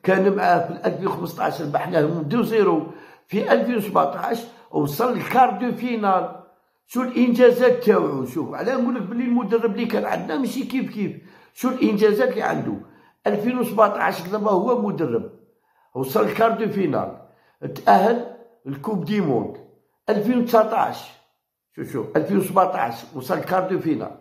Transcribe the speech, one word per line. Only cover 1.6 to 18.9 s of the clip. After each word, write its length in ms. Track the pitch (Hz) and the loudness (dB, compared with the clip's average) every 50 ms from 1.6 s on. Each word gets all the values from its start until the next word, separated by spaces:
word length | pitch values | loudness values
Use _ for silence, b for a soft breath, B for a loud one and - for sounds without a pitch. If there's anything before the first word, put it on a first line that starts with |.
ربحناه 400 | 160 143 151 - - - 175 160 | -6 -4 -2 -2 -2 0 0 0
من 260 | 147 160 170 170 151 | 0 0 0 -4 -4
دو 140 | 143 190 247 | -2 0 0
زيرو. 420 | 208 - 226 220 202 185 165 156 151 B B B B B B B B | 0 0 2 2 4 4 2 0 -2 B B B B B B B B
في 260 | _ - 202 - - 277 | _ -4 -2 2 2 2
ألفين 240 | 240 - 240 247 | 2 2 0 -2
وسبعتاش 680 | 220 - - - 165 156 - 180 180 175 - 226 - - - B B B B | -2 -2 0 2 2 2 2 -2 -6 -4 -4 -4 -6 -6 -14 B B B B
وصل 460 | - 156 147 143 - - 233 254 226 | -2 -2 -2 -2 -2 -2 -2 -2 -2
لكار 320 | 180 147 - - 247 262 262 196 190 | -4 -4 0 4 4 4 4 4 -2
دو 140 | 254 240 - | -4 -4 -4
فينال. 600 | - 233 247 233 220 208 196 190 185 170 - - - - _ _ _ _ _ _ _ _ | -4 -4 -4 -2 0 0 2 2 2 0 -4 -10 -14 -20 _ _ _ _ _ _ _ _
شو 140 | _ - 240 | _ -4 -2
الانجازات 840 | 262 240 - 233 247 247 214 - 247 247 240 233 254 247 - - - | -2 0 2 2 2 4 6 8 8 8 8 6 4 4 4 4 4
تاوعو؟ 420 | 208 196 180 165 151 147 135 127 | 4 4 4 2 0 -2 -4 -4
شوف، 280 | 120 127 165 135 117 - | -4 -4 -6 -6 -4 -6
علاه 280 | 135 160 220 269 262 | -6 -4 -2 -2 0
نقول 140 | 240 240 247 | 0 -2 -2
لك 60 | 247 | -4
بلي 220 | 180 180 240 240 254 | -6 -6 -4 -4 -2
المدرب 480 | 240 240 233 214 190 226 226 226 226 | 0 0 0 0 2 0 2 2 0
اللي 140 | 196 220 233 | 0 -2 -2
كان 200 | - 214 208 208 | -2 -2 -2 -2
عندنا 320 | - - 170 175 240 285 | -2 -4 -4 -4 -4 -2
ماشي 260 | 294 262 220 - 262 240 | -2 -2 -2 -4 -6 -6
كيف 300 | - 254 262 214 - - | -4 -4 -4 -4 -4 -4
كيف. 180 | 214 196 160 - - B B B B B B B | -4 -4 -4 -6 -10 B B B B B B B
شو 160 | - - 254 | -2 -2 -2
الانجازات 600 | - - - 214 214 185 214 208 196 - 269 - | 0 2 2 2 4 4 4 4 6 4 2 0
اللي 120 | - - | 0 -2
عنده؟ 320 | - - - 151 - - 104 - B B B B B B B B _ | -2 -2 -2 -2 -4 -4 -6 -8 B B B B B B B B _
ألفين 320 | 214 208 208 214 247 254 254 | -2 -2 0 0 -2 0 0
وسبعتاش 600 | 226 202 196 220 214 202 202 - 175 180 196 - | -2 -2 4 4 4 4 4 0 -2 -2 -2 -4
دابا 300 | 170 180 202 214 202 214 | -6 -6 -6 -2 0 2
هو 300 | 202 180 196 247 240 220 | 2 2 2 2 0 0
مدرب، 480 | 208 202 165 147 165 131 117 110 - - - - _ _ _ _ _ _ _ _ _ _ _ | 0 -2 -2 -2 -2 -2 -2 -4 -4 -6 -14 -20 _ _ _ _ _ _ _ _ _ _ _
وصل 300 | 131 131 131 - 214 214 | -6 -6 -2 0 0 0
لكار 240 | 196 - - 226 233 | 0 2 2 2 2
دو 200 | 208 190 226 190 | 2 0 -4 -4
فينال، 400 | - 196 185 156 127 107 92 82 - - - b b b b b b b - - - | -2 0 0 0 0 -2 -4 -4 -8 -14 -20 b b b b b b b -12 -12 -12
تأهل 600 | - - - 202 185 190 226 240 240 - - - - - - _ _ _ | -2 4 4 6 6 6 2 2 0 -4 -10 -14 -18 -20 -20 _ _ _
الكوب 380 | 135 139 143 - 220 | -10 -10 -8 -6 -6